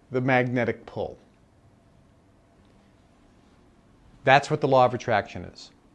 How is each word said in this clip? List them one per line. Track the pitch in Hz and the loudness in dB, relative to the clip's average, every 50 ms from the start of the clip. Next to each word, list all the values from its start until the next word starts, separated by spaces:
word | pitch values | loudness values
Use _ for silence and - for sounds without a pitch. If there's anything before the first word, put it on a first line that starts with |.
| _ _ | _ _
the | 117 127 | -6 -4
magnetic | 123 135 131 127 127 123 123 123 117 110 110 - - | 0 0 0 0 0 0 -2 -2 -2 -2 -4 -6 -12
pull. | - - 110 90 67 - - _ _ _ _ _ _ _ _ _ _ _ _ _ _ _ _ _ _ _ _ _ _ _ _ _ _ _ _ _ _ _ _ _ _ _ _ _ _ _ _ _ _ _ _ _ _ _ _ _ _ _ _ _ _ _ _ _ - - - - | -16 -12 -10 -10 -10 -12 -16 _ _ _ _ _ _ _ _ _ _ _ _ _ _ _ _ _ _ _ _ _ _ _ _ _ _ _ _ _ _ _ _ _ _ _ _ _ _ _ _ _ _ _ _ _ _ _ _ _ _ _ _ _ _ _ _ _ -20 -20 -4 2
That's | 135 131 143 139 - | 4 4 4 4 2
what | 151 - | -2 -2
the | - 135 | 0 2
law | 135 127 127 | 4 4 4
of | 123 123 | 2 0
attraction | 110 - - 113 101 98 - - 92 90 | -4 -4 -2 -2 -2 -2 -4 -10 -16 -16
is. | 87 82 - - - - _ _ _ _ | -16 -18 -20 -20 -20 -20 _ _ _ _